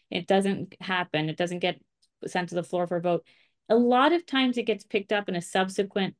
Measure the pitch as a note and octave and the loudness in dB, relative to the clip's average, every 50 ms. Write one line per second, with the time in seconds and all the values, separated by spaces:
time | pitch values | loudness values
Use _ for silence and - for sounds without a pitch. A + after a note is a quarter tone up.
0 | _ _ - F3+ E3+ - F#3+ G3 G3 G3 G3 - - - - _ - - F#3 F3+ | _ _ -6 -6 0 2 2 2 4 2 -2 -2 -6 -10 -12 _ -6 -4 -2 -2
1 | F3 F3+ - D#3 D#3 D#3 D#3 - F3 F3 F3 F3 F3+ F3+ F3 - _ _ _ _ | -2 -2 -2 -2 -2 -2 -2 -4 -4 -4 -4 -2 -2 -2 -2 -4 _ _ _ _
2 | _ _ _ _ - - - F#3 F3 F3 F3 F3 E3+ - - F3 F3 E3+ F3+ F3 | _ _ _ _ -14 -6 -4 -4 -4 -2 -4 -6 -6 -4 -2 -2 -2 -2 -2 -2
3 | E3 F3 F3 E3 - _ _ _ _ _ _ _ _ - G#3+ A#3 A#3+ A#3+ B3 B3 | 0 0 0 -2 -2 _ _ _ _ _ _ _ _ 2 4 4 4 6 4 6
4 | C4 D4+ E4+ E4+ E4+ - - C4+ C4 B3+ A#3+ A#3+ A3+ A3+ G#3+ G3+ - _ - G#3 | 6 4 4 2 0 -2 0 0 2 2 0 0 0 -2 -2 -4 -4 _ -4 -4
5 | G3+ - G#3+ G3+ G3+ - F#3+ F3 E3+ - - G3 F#3+ F#3+ F#3+ - G3+ G3+ - G#3 | -2 0 -2 -2 -2 -2 -4 -4 -6 -2 0 0 0 0 0 -2 -2 -2 0 -2
6 | F#3+ F#3+ - _ | -2 -2 -4 _